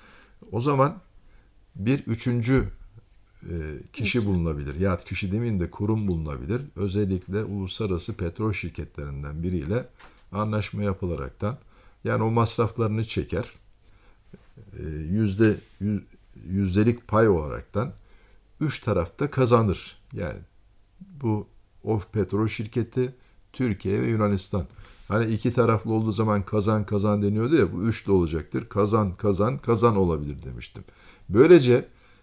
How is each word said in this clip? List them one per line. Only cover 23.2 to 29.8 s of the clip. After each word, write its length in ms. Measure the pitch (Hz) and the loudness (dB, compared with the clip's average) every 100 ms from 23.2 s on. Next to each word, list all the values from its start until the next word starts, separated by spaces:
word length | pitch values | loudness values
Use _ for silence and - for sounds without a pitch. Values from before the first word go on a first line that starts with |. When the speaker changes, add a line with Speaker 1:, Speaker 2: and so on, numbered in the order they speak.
| - _ _ | -20 _ _
Speaker 1:
Türkiye 500 | - 127 101 98 104 | -4 -2 0 -2 0
ve 60 | 123 | 0
Yunanistan. 580 | 113 104 101 - 98 - - - - - | 2 2 0 -2 -4 -6 -10 -20 -20 -2
Hani 260 | 107 113 | 0 0
iki 180 | 110 143 | 0 0
taraflı 400 | 123 117 110 113 | 2 4 2 0
olduğu 200 | 110 110 | 0 0
zaman 300 | 101 107 104 | 0 0 0
kazan 440 | 95 107 101 107 95 | 0 0 2 0 0
kazan 360 | 104 104 104 | 0 2 2
deniyordu 340 | 104 107 117 156 | 2 0 2 4
ya, 160 | 92 | 4
bu 100 | 92 | 2
üçlü 300 | 107 113 - | -2 -2 2
olacaktır. 560 | 95 85 80 73 90 - | 2 4 -2 -4 -6 -4
Kazan, 480 | 101 101 110 104 85 | 0 2 2 0 0
kazan, 420 | 104 92 104 135 | 0 2 0 0
kazan 380 | - 113 | 0 4